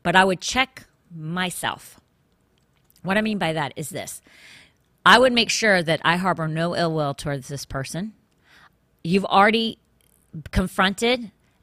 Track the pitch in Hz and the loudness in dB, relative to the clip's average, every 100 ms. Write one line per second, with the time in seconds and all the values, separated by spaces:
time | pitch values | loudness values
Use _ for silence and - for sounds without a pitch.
0 | 175 185 190 175 - 254 262 - - _ | 2 4 4 0 -4 -2 -4 -6 -20 _
1 | _ 165 156 180 180 - - - - - | _ -14 -8 -6 -6 -6 -6 -8 -14 -20
2 | _ _ _ _ _ _ _ _ _ _ | _ _ _ _ _ _ _ _ _ _
3 | 175 208 214 202 165 160 139 - 147 120 | -2 -2 0 -2 -2 -2 -4 -6 -10 -10
4 | 92 - _ - - - _ _ _ _ | -12 -14 _ -20 -20 -20 _ _ _ _
5 | 175 220 254 240 214 - 220 185 160 156 | 6 8 6 2 0 0 2 2 2 0
6 | 160 175 190 170 160 156 170 - 170 160 | 2 0 0 -2 -2 -2 -2 0 -2 0
7 | 143 139 151 139 131 143 - 139 131 160 | -2 -4 -6 -6 -8 -12 -8 -8 -8 -8
8 | 214 - _ _ _ _ _ _ _ _ | -10 -12 _ _ _ _ _ _ _ _
9 | 165 190 - 196 208 226 226 - _ _ | 0 0 2 4 4 2 -2 -8 _ _
10 | _ _ _ 165 - - 185 - 190 185 | _ _ _ -16 -4 -2 -2 0 -2 0
11 | 233 247 220 _ _ _ | 0 -2 -6 _ _ _